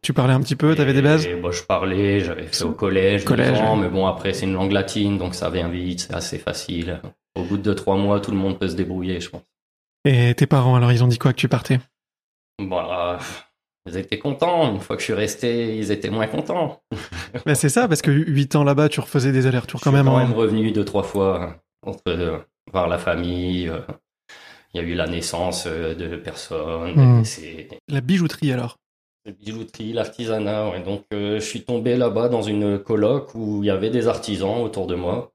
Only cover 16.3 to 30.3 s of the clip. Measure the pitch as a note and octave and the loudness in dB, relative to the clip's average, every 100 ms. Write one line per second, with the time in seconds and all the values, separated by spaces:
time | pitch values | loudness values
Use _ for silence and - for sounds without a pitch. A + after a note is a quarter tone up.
16.3 | D#3 - F3 D3 - _ G2+ - E2+ - | -4 -4 -2 -2 -6 _ -12 -10 -14 -10
17.3 | B2 - C#3 D3 A#3 A#3+ D3+ D#3 C#3+ E3 | -6 0 2 2 2 2 2 2 2 2
18.3 | C#3 C#3+ D3+ C#3+ C#3 D3+ - - C#3+ C3 | 0 2 4 4 4 2 0 -2 0 2
19.3 | C3 C3 B2 - - D3+ C#3 C3+ C3 A#2+ | 2 2 0 -4 -2 2 4 6 6 4
20.3 | A2+ A2+ G#2+ A2 G#2+ G2 G2+ F#2+ G2+ G2 | 2 2 2 2 0 0 -2 0 0 2
21.3 | F2 F2 E2 _ _ G2 F#2 - E2+ E2+ | 0 -6 -10 _ _ -14 -8 -4 -2 -2
22.3 | D#2+ - _ - F#2+ E2+ F2 F2+ E2+ F2 | -4 -12 _ -6 -2 0 0 0 -2 -2
23.3 | F2+ F2+ F2+ F2 D#2+ - - _ _ _ | -4 -2 -2 -4 -8 -10 -16 _ _ _
24.3 | - - - _ F2 E2+ F2 E2 E2+ - | -20 -20 -20 _ -8 -4 -4 -2 -4 -6
25.3 | E2 F2+ F2 F2 D#2+ E2 D#2+ E2 E2+ - | -4 -4 -4 -6 -4 -6 -6 -8 -8 -12
26.3 | - - E2 D#2 E2 E2+ D#3+ B2+ A#2+ A2 | -14 -10 -8 -6 -6 0 4 6 6 4
27.3 | - E2 E2 - - - C#3 B2 F#3+ E3 | -4 -14 -16 -18 -20 -6 -6 0 0 0
28.3 | - D3+ B2+ A#2+ - _ _ _ _ G#2+ | -2 -2 -2 -6 -12 _ _ _ _ -20
29.3 | G2 G#2 A2+ A2 - A2 A2+ G#2+ - A2+ | -14 -12 -12 -14 -12 -6 -4 -6 -6 -4